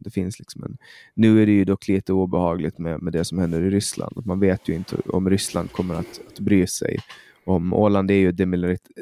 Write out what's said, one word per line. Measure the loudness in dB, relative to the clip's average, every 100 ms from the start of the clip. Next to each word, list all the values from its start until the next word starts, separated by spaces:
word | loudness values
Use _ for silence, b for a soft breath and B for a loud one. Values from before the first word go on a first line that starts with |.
det | -8
finns | -6 -6 -8
liksom | -14 -14
en... | -12 -14 B B B
Nu | 2 6 6
är | 6
det |
ju | 4
dock | 2 0 0
lite | -2 0
obehagligt | 0 0 0 0 0 -4 -6
med, | -6 -6
med | -4
det | -4
som | -4 -2
händer | -2 0
i | 0
Ryssland. | 0 -2 -6 -8 -8
Att | -6
man | 0
vet | 0 0 -2
ju |
inte | -6 -4 -6 -4
om | -2 2
Ryssland | 0 0 -6 -6
kommer | -4 -4
att, | -4 -8 -12 -20
att | -8
bry | 2 2 2
sig. | -2 -6 -6 -8 B B B -2
Om | 0 0
Åland | 2 2 2 2
är |
ju | 4 4
demilitarit-, | 2 0 0 -2 -4 -8 -20